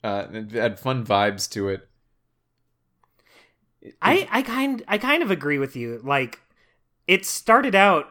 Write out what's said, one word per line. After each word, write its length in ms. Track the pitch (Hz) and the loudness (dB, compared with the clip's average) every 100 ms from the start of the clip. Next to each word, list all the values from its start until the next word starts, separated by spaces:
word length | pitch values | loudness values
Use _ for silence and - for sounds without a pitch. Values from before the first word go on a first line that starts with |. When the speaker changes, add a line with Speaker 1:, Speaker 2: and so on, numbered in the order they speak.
Speaker 1:
Uh, 220 | 110 101 - | -4 -6 -6
it 200 | 110 107 | -12 -8
had 280 | 113 117 98 | -2 -2 -2
fun 260 | 131 131 | -4 -4
vibes 440 | 110 101 104 98 - | 0 2 2 0 -8
to 180 | 107 98 | -4 -4
it. 180 | 95 _ _ _ _ _ _ _ _ _ _ _ _ _ _ _ _ _ _ _ _ | -4 _ _ _ _ _ _ _ _ _ _ _ _ _ _ _ _ _ _ _ _
It 140 | - _ | -20 _
Speaker 2:
I, 260 | 180 277 285 | 2 2 2
I 100 | 226 | -4
kind, 420 | 247 247 277 247 - | -2 -4 -4 -4 -4
I 100 | 208 | -4
kind 240 | 247 311 | 0 0
of 100 | 262 | 0
agree 280 | 175 147 143 | -2 0 -2
with 160 | 135 | -2
you. 240 | 127 117 117 | -6 -8 -8
Like, 360 | 131 143 127 - _ _ _ _ _ _ - | -2 0 0 -10 _ _ _ _ _ _ 0
it 180 | 190 | 0
started 500 | - - - 233 269 | 0 -6 4 4 6
out 320 | 190 202 165 - | 4 6 4 -2